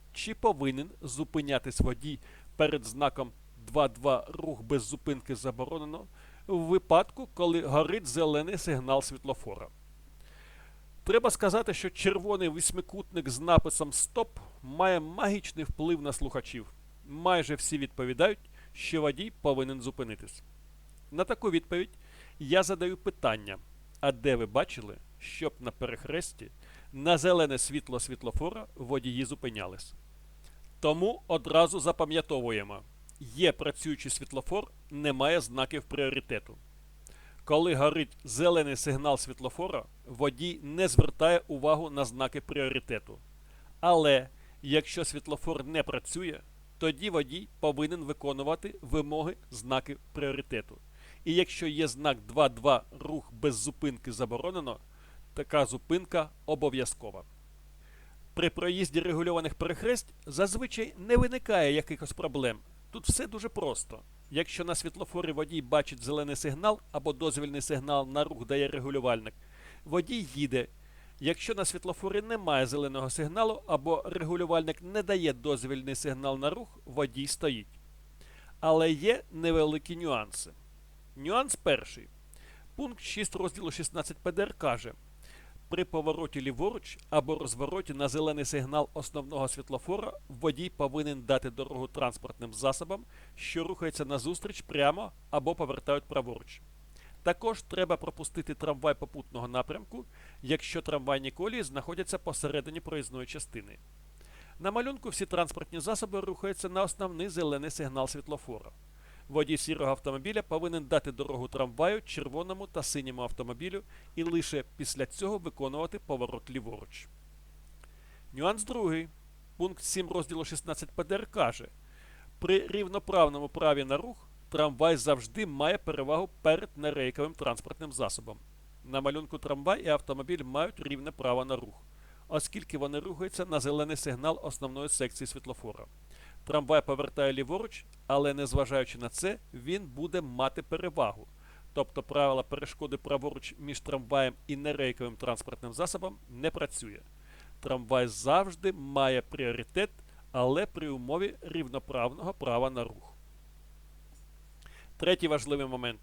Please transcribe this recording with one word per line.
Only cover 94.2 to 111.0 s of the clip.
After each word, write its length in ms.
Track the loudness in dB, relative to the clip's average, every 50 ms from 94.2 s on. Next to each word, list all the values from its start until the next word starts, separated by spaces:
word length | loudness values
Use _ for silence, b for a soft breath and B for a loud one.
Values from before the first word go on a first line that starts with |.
| -2 -2 -4 -4 -6 -8 -8 -10
прямо 500 | -10 -4 0 4 4 4 4 2 -2 -10 -12 -16 -8 -4
або 260 | -2 0 0 0 0
повертають 480 | 0 -2 -4 -4 -4 0 0 0 0 0
праворуч". 580 | -2 -2 -2 -2 -2 -6 -10 -12 -14 -18 -18 -20 -20 -20 -20 -20 B B B B B B B 2
Також 380 | 2 2 2 0 -2 -2 -2
треба 360 | -6 -6 -2 0 2 2 2 0
пропустити 560 | -2 -4 -8 -8 -8 -6 -6 -6 -6 -6 -6
трамвай 400 | -2 -2 -2 0 2 4 2 2
попутного 540 | 2 0 -8 -10 -12 -12 -10 -8 -8 -6 -2
напрямку, 580 | 0 -2 -2 -2 -4 -10 -10 -12 -14 -14 -14 B B B B B B B
якщо 400 | -2 0 0 0 0 -2 -6 -6
трамвайні 500 | -2 -2 -2 0 0 0 0 0 0 -4
колії 320 | -6 -4 -4 -4 -2 -4 -4
знаходяться 560 | -4 -6 -6 -6 -6 -6 -6 -4 -4 -4 -4
посередині 600 | -4 -4 -4 -4 -2 -2 -2 -2 -4 -4 -8 -10
проїзної 460 | -8 -6 -6 -6 -6 -6 -8 -10 -10
частини. 520 | -10 -10 -10 -10 -10 -12 -12 -14 -14 -16 -20 -20 -20 -20 -20 -20 -20 -20 B B B B B B B B -2
На 120 | 2 4
малюнку 380 | 4 4 4 2 -2 -6 -6 -6
всі 160 | -4 -4 -2
транспортні 540 | 2 4 4 2 2 0 -6 -10 -8 -8 -4
засоби 400 | -2 -2 -2 -2 -2 -2 -4 -2
рухаються 500 | -2 -4 -4 -4 -4 -4 -4 -4 -6 -2
на 140 | 0 0 0
основний 460 | 0 0 -2 -4 -4 -4 -4 -4 -4
зелений 400 | -2 0 0 0 0 0 -2 -4
сигнал 380 | -6 -4 -6 -4 -2 -2 -2 -2
світлофора. 640 | -2 -6 -8 -8 -8 -8 -8 -10 -12 -12 -12 -16 -20 -20 -20 b b b b b b b b -2
Водій 300 | 2 2 2 2 2 0
сірого 340 | 0 -2 -2 0 0 0
автомобіля 500 | 0 0 -2 -4 -4 -4 -4 -4 -2 -2
повинен 440 | -2 -2 -2 -2 -2 -2 -4 -4 0
дати 260 | 2 2 2